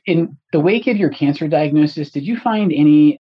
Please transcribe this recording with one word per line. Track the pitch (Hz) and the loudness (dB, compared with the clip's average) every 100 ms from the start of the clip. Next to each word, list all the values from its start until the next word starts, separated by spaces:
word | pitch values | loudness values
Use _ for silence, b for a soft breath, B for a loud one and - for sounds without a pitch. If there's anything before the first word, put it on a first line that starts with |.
| - | -4
in | 170 165 139 _ | -2 -2 -8 _
the | 160 | -2
wake | 170 233 247 | 0 0 -2
of | 208 | -2
your | 165 | -2
cancer | - 143 143 156 | -2 -2 -2 -2
diagnosis, | 156 151 151 151 151 147 | -2 0 0 0 -2 -10
did | 143 151 | -8 -8
you | 233 | -6
find | 240 214 196 | -4 -2 -2
any | 143 151 151 151 - | 2 4 6 4 2